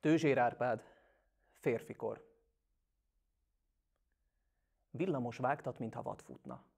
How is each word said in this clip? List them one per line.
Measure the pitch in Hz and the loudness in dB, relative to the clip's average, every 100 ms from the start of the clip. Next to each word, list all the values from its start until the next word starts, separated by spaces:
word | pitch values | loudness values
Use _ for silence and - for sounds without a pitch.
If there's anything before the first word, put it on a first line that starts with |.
Tőzsér | 151 160 156 131 | 4 4 4 4
Árpád, | 143 139 123 113 - - _ _ _ _ _ | 4 2 -2 -2 -6 -20 _ _ _ _ _
férfikor. | _ - 113 - 113 113 110 - _ _ _ _ _ _ _ _ _ _ _ _ _ _ _ _ _ _ _ _ _ _ _ _ _ _ | _ 0 0 -4 -8 -6 -8 -14 _ _ _ _ _ _ _ _ _ _ _ _ _ _ _ _ _ _ _ _ _ _ _ _ _ _
Villamos | 123 190 143 120 117 | -4 -2 0 -2 -2
vágtat, | 131 143 - 123 | -2 -2 -4 -6
mintha | 113 123 | -8 -8
vad | 113 104 | -10 -10
futna. | - 127 135 123 - | -14 -18 -14 -14 -16